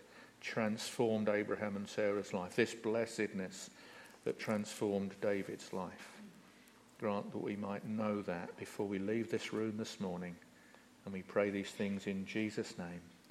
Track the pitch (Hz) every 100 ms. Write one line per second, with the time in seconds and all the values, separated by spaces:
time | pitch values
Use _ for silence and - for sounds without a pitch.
0 | - - - - - - 110 110 - -
1 | 120 110 107 104 107 101 107 101 101 -
2 | 107 101 98 101 90 - 113 - 113 113
3 | 113 - 104 98 92 - - - - -
4 | - - - - - 107 104 - 107 101
5 | 98 - 110 101 95 98 - 92 90 -
6 | - - - - - - - - - -
7 | 107 101 107 104 - 101 104 101 - 107
8 | 107 104 95 87 87 - 98 - 104 98
9 | 98 113 110 113 - 110 110 107 110 -
10 | 98 87 90 85 - - - - - -
11 | - 95 92 110 104 98 98 - 101 101
12 | 101 98 95 110 110 104 110 - 87 87
13 | - - -